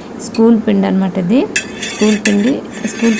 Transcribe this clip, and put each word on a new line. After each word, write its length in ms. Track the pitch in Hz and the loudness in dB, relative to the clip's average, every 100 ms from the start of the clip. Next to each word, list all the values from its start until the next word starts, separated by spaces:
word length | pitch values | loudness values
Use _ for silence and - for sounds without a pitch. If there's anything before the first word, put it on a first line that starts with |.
| - - - | -14 -14 -6
స్కూల్ 340 | - 226 220 220 | 2 4 4 2
పిండి 180 | 196 196 | 2 2
అనమాట 320 | 190 190 180 | 0 0 -2
ఇది. 220 | 175 254 427 - - - - | 0 2 0 -4 -8 -10 -10
స్కూల్ 300 | - 214 208 208 | 0 0 2 2
పిండి, 280 | 202 233 285 - - 226 | 2 2 -2 -6 -8 -8
స్కూల్ 240 | - 226 | -2 0